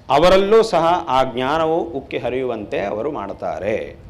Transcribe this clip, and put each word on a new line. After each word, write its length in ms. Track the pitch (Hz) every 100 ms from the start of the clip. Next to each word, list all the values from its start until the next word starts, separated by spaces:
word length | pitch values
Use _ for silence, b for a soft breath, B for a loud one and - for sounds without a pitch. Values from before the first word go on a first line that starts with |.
| -
ಅವರಲ್ಲೂ 520 | 139 180 190 196 226
ಸಹ 440 | 220 170 165 175 135
ಆ 160 | 131
ಜ್ಞಾನವು 540 | 131 120 131 160 160 165
ಉಕ್ಕಿ 360 | - 135 - 143
ಹರಿಯುವಂತೆ 600 | 123 127 127 113 101 -
ಅವರು 320 | 98 104 131
ಮಾಡ್ತಾರೆ 840 | 135 98 - 92 78 95 104 71 - -